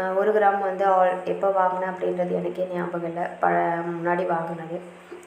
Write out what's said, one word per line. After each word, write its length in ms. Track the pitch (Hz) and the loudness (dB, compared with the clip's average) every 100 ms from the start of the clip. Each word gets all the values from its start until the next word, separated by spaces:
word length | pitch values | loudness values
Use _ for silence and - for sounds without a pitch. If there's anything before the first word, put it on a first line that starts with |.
| 185 190 | 0 2
ஒரு 120 | 214 | 4
கிராம் 300 | 214 202 196 | 4 4 2
வந்து 240 | 190 185 196 | -2 0 4
all-, 340 | 185 185 180 180 | 6 4 2 -4
எப்போ 140 | 175 196 | 0 2
வாங்கினேன் 420 | 190 185 185 185 | 4 2 2 -4
அப்படின்றது 420 | 180 180 180 180 180 | -2 -2 -2 0 -2
எனக்கே 280 | 175 175 180 | -2 -4 -4
ஞாபகம் 360 | 175 175 170 170 | -4 -4 -4 -6
இல்ல, 120 | 170 180 165 | -4 -6 0
பழ-, 420 | 175 175 170 170 175 | 2 2 2 -2 -4
முன்னாடி 340 | 170 170 175 175 | -4 -2 0 0
வாங்கினது. 500 | 170 165 165 160 175 - - - - | -2 -4 -8 -8 -10 -12 -20 -18 -18